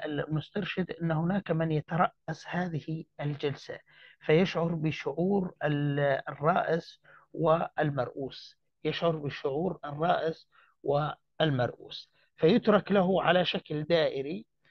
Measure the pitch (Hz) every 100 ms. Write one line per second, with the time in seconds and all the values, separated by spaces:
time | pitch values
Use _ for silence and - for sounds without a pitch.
0 | 151 143 - 156 - 208 175 - - -
1 | 165 160 170 202 - 160 165 151 - 160
2 | 180 _ - 156 - 175 180 160 - 160
3 | - - 147 143 147 - - - _ -
4 | - _ - 156 190 170 165 165 156 139
5 | 147 139 180 202 180 - 151 147 147 143
6 | 143 135 - 143 147 185 - 165 - -
7 | _ - _ - 156 165 165 - 151 143
8 | 120 - 131 - - _ _ _ 156 156
9 | 170 160 143 - 147 139 180 160 147 147
10 | 170 180 160 165 _ _ _ _ - 143
11 | 147 - _ - 160 131 120 - - -
12 | - _ _ - 160 233 - 208 - 202
13 | 180 185 - 175 175 185 - 151 151 170
14 | 147 135 139 190 - _ _